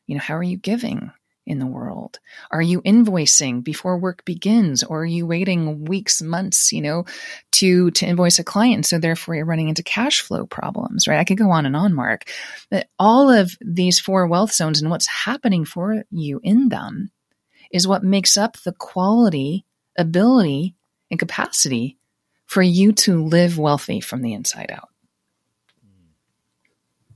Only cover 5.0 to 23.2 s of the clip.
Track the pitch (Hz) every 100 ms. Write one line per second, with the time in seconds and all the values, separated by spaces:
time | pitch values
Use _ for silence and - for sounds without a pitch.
5 | 165 170 170 170 190 175 156 151 156 196
6 | 208 - 160 170 185 - - - 147 165
7 | 175 - - - _ - 185 180 175 -
8 | 180 175 175 170 170 202 240 202 156 170
9 | 165 165 - 160 160 160 156 165 - 208
10 | 269 - - - - - - - - -
11 | - 151 175 196 208 160 139 147 196 147
12 | 113 110 - - - - - 196 - -
13 | 202 240 277 233 180 - - 170 180 175
14 | - 190 170 175 214 - 156 151 156 170
15 | - - - 277 233 180 151 175 196 220
16 | - 170 147 139 180 226 262 - - -
17 | 196 _ _ _ _ _ _ 180 185 196
18 | 190 196 185 202 226 - 180 - - 180
19 | 190 233 220 147 135 190 - _ _ -
20 | 165 175 233 262 165 139 180 - _ _
21 | - 170 170 - - - 135 120 123 -
22 | _ _ _ _ - 196 180 175 202 214
23 | - 170